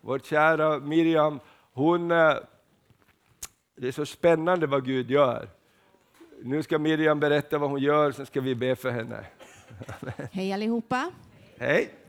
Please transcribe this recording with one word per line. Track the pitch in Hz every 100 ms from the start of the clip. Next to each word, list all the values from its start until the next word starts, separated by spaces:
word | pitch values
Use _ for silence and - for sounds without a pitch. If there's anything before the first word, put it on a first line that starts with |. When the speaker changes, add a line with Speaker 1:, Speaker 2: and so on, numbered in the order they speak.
Speaker 1:
Vår | 113 135
kära | - 151 156 156 156 147
Miriam. | 143 160 165 160 151 143 - _ _
Hon, | - 156 175 170
eh, | 170 160 139 - _ _ _ _ _ _ _ _ _ - _ _ -
det | 127
är |
så | 139
spännande | 147 - 170 165 165 180 151
vad | 139
Gud | 127 131 120
gör. | 139 131 113 101 _ _ _ _ _ _ _ - -
Nu | 120 147
ska | 151 156
Miriam | 151 156 156 151
berätta | 147 147 - 151
vad | 143
hon | 139
gör, | 139 151 147
sen | 123
ska | 135 139
vi | 131
be | 120 127
för | 127 127
henne. | 120 117 110 - _ - - - 104
<laughs> | - - 127 - 147
Speaker 2:
Hej | 190 190
allihopa. | 196 214 233 - 254 330 - - - - -
Speaker 1:
Hej. | 123 165 - -